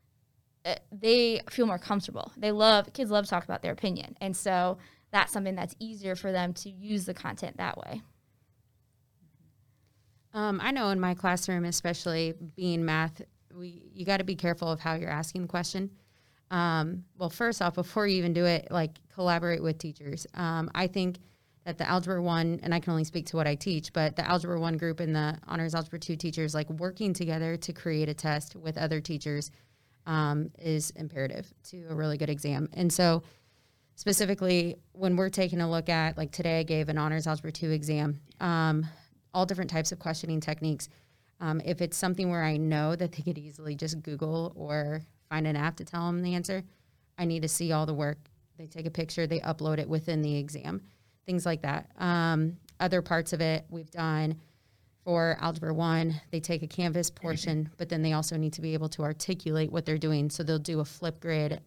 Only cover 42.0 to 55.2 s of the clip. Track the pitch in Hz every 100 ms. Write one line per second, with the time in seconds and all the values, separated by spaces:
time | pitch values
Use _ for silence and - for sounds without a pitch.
42 | 190 185 180 170 156 151 156 151 156 170
43 | 175 151 170 151 147 147 156 143 160 160
44 | 156 143 156 165 165 - 147 151 147 156
45 | 156 _ - 156 156 147 156 165 160 170
46 | 175 175 180 175 170 190 190 _ _ _
47 | _ - 170 165 160 - 170 156 156 147
48 | 147 151 - _ _ - 160 165 160 165
49 | 160 - 160 165 - 160 156 156 151 160
50 | 160 156 151 143 143 147 - 196 - _
51 | _ _ - 180 175 160 147 151 - -
52 | 180 175 165 160 160 175 - - 175 180
53 | - 165 165 165 160 160 - 165 160 170
54 | 160 156 156 156 - _ _ _ _ _
55 | 180 175